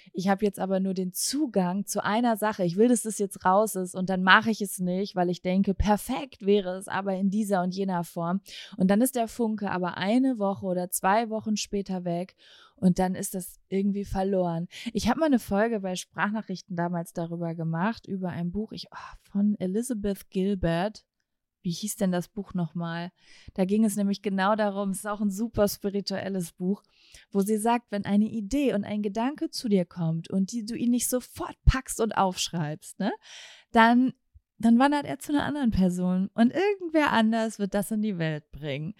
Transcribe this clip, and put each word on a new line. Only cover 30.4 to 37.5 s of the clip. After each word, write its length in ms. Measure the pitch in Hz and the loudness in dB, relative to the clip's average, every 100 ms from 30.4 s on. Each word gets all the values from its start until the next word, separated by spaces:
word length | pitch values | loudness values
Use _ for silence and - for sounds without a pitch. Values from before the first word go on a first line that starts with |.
| 190 | -2
die, 120 | 233 | -4
du 120 | 214 226 | -6 -2
ihn 160 | 240 | 0
nicht 160 | 240 - | 2 0
sofort 480 | 254 - - 349 - | -2 -4 -8 -10 2
packst 360 | - 269 - - | 4 4 -2 -2
und 160 | 226 - | 0 2
aufschreibst, 840 | 190 185 - 170 151 156 - - | 0 -2 -4 -4 -4 -6 -12 -4
ne, 120 | 196 427 - - - - _ | -4 -4 -12 -20 -20 -20 _
dann, 400 | 233 226 240 254 - _ _ _ _ | 6 8 6 4 -2 _ _ _ _
dann 200 | 226 233 | 4 6
wandert 260 | 277 294 | 6 2
er 140 | 285 277 | -2 -8
zu 140 | - | -2
einer 120 | 294 | -2
anderen 280 | - 294 240 | 0 0 0
Person 580 | 180 185 180 180 185 190 | 2 2 2 0 0 -2
und 200 | - 240 | 4 4
irgendwer 580 | 320 403 392 349 311 294 | 4 0 0 0 2 2
anders 480 | 226 220 226 220 | 4 2 2 -2